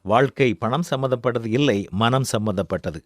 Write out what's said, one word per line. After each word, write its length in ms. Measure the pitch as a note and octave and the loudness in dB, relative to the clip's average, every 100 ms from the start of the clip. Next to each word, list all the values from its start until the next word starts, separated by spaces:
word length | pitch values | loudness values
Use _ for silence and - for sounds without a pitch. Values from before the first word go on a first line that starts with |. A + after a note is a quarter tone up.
வாழ்க்கை 520 | F#2 A2+ C3+ - C3 | 0 2 2 2 0
பணம் 280 | F#2+ A2+ C3+ | 0 -2 -4
சம்பந்தப்பட்டது 680 | F3 C3+ C3 B2 B2+ A#2 A2+ | -2 -2 -2 -2 -2 -2 -2
இல்லை, 380 | A#2 C#3+ G2+ F#2+ | 0 2 0 -2
மனம் 320 | F#2+ A#2 C3 | 0 2 2
சம்பந்தப்பட்டது. 800 | B2+ A2+ G#2+ F#2+ F2 F2+ F#2 D#2 | 0 -2 -2 -2 -2 -4 -6 -10